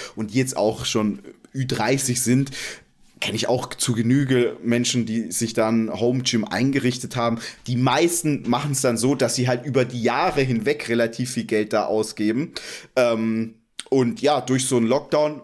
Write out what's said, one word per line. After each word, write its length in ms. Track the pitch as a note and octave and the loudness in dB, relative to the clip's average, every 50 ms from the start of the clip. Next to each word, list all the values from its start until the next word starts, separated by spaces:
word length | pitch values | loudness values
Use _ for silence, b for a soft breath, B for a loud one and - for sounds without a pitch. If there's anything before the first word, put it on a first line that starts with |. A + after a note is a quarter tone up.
| B B B | B B B
und 180 | A2 A2 G2+ G2 | -8 -6 -2 0
jetzt 220 | B2+ C3 C3 - | 0 0 0 0
auch 300 | - G2+ A2 A2+ - B2+ | 0 0 0 0 -2 -4
schon 340 | - - A2 G#2+ G#2 G2 - - - - _ - - - | -2 0 0 0 0 0 -4 -8 -18 -20 _ -20 -10 -8
Ü 120 | C3+ C3 | -6 -4
dreißig 560 | C3 C#3+ - G#2+ A#2 C#3 C#3 C3+ B2+ A#2+ - | -2 -2 0 0 0 0 0 0 0 -2 0
sind, 300 | - A#2 B2+ C3+ C#3 - B B B B B B B B _ _ _ _ _ - | 2 2 4 2 2 0 B B B B B B B B _ _ _ _ _ -8
kenn 140 | - - G#2+ | -6 -4 -4
ich 140 | G#2+ - - | -2 -2 0
auch 240 | B2+ B2 - - - | 0 0 -2 -4 -8
zu 180 | - - - A#2 | -4 -2 -2 0
Genüge 600 | A2+ A2 A#2 C3 C#3+ C#3+ B2+ C3 B2 A#2+ - - - - | 0 2 2 2 2 2 2 2 2 2 2 -2 -4 -2
Menschen, 420 | A#2 A#2 A#2+ A#2+ - - B2 A2+ | 0 0 2 2 0 0 0 0
die 240 | A2+ A2 A#2 G#2+ E2 - | 0 -2 -4 -4 -4 -4
sich 180 | - A#2 A2 | -4 -4 -2
dann 400 | - A#2+ A2+ A2 A#2 A2+ A2 G#2+ | 0 0 2 2 2 2 0 0
Home 320 | - G2 A#2 A#2+ C3 C3 B2+ | -2 -2 0 0 0 0 0
Gym 220 | - B2 A2+ G#2 | 0 0 0 0
eingerichtet 720 | - F2+ G2 B2 C#3 C3+ C#3 B2 B2+ B2 - - F#2 - | -2 0 0 0 2 2 2 0 0 -2 -2 -6 -6 -4
haben. 220 | B2+ A#2 A#2 A#2 A2+ B B B B B | -2 0 0 -2 -2 B B B B B
Die 80 | A#2+ B2+ | -4 0
meisten 760 | A#2+ B2+ C3 B2 D3+ E3+ E3+ E3+ - - D3+ C#3+ - - A#2 | 2 2 2 4 4 4 2 2 0 0 0 0 0 0 0
machen's 300 | A#2 B2+ C#3+ D3 C3+ B2+ | 0 0 0 -2 -2 0
dann 160 | - B2+ A#2 | 0 0 0
so, 180 | A2 A2+ C3+ C#3+ | 2 2 2 2
dass 220 | B2 B2+ - - | 2 0 0 0
sie 140 | C3 A#2+ B2+ | 0 0 0
halt 160 | B2+ B2+ - | 0 0 -2
über 180 | D3 B2 C3+ B2+ | 0 0 0 0
die 180 | B2+ B2 A#2+ | 0 0 -2
Jahre 380 | A2+ B2 A#2+ C#3 E3+ F#3 - C#3+ | 0 0 2 2 2 2 2 2
hinweg 460 | C3+ B2+ A#2+ A2+ G#2 C#3 D3 D3 - | 2 2 0 0 0 0 -2 -2 -2
relativ 440 | A2+ A#2 A#2 A#2 A2+ A#2 - B2+ B2 - | 0 2 2 2 0 0 -4 -6 -4 -4
viel 100 | A#2+ G#2+ | -4 -2
Geld 300 | - A2 G#2 G2+ G#2+ - | 0 0 0 0 2 0
da 100 | G#2+ F#2+ | 0 2
ausgeben. 680 | - G#2 A2 G#2+ - - - G#2+ G#2+ A2 B2+ E3 - B B B B B B B B B | 2 2 0 0 -2 -2 -2 0 0 2 0 -2 -4 B B B B B B B B B
Ähm, 600 | C3 B2 A#2+ A#2 A2 A2+ A2+ A2 A2+ A2+ A2+ - _ _ _ _ - - - | 2 2 2 2 2 0 0 -2 -2 -4 -6 -8 _ _ _ _ -16 -6 0
und 320 | C3+ C3+ B2+ A#2 A2 - | 2 2 2 2 0 0
ja, 180 | C3 C#3+ D3+ C3+ | 0 2 2 2
durch 280 | C#3 C3 C3 C3 C3 | 0 0 0 0 0
so 100 | - C3 | 0 2
einen 100 | A#2+ A2+ | 2 2
Lockdown 540 | A2 C3 D3 D3 - E3 D3+ D3+ D3+ D3+ C3 | 2 2 0 0 0 0 2 2 0 -2 -6